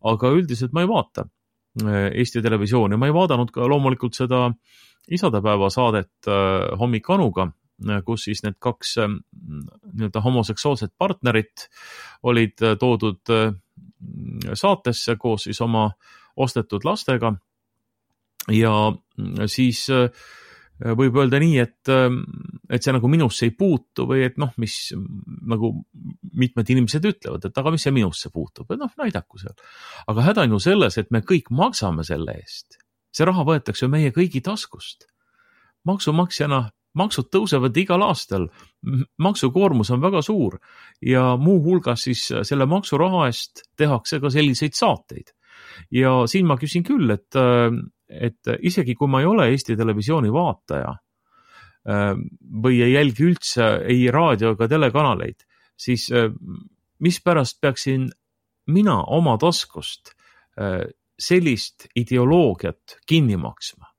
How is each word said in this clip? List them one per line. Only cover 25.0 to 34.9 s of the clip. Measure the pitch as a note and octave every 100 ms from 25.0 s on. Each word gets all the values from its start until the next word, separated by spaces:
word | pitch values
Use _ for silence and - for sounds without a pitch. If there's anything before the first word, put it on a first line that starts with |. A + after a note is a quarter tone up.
| G2 - - - -
nagu | A2+ A2+ - - - - - - -
mitmed | B2 - G#2+
inimesed | C3 A#2 D3+ G3
ütlevad, | F#3+ - - F#2+
et | -
aga | C#3
mis | D#3+ -
see | C3+
minusse | G2 - F2
puutub, | - C#2+ - A2
et | G#3
noh, | C#4 -
näidaku | C4 G2+ - -
seal. | F#2+ - - - - - -
Aga | A2 C#3
häda | G#3+ C3+
on | G#2+
ju | E3
selles, | G3+ B2+ G2+
et | G2+
me | A2+ -
kõik | F3 -
maksame | B2 A3 A3 G#2 D#2+
selle | D#2+ D#2 E2 -
eest. | - - - _ _ _ _ -
See |
raha | D#3+ F#3 C#3+
võetakse | D#3 - G2 C3
ju |
meie | D3+ D3
kõigi | B2 F3+ C3+
taskust. | F3 G#3+ - - -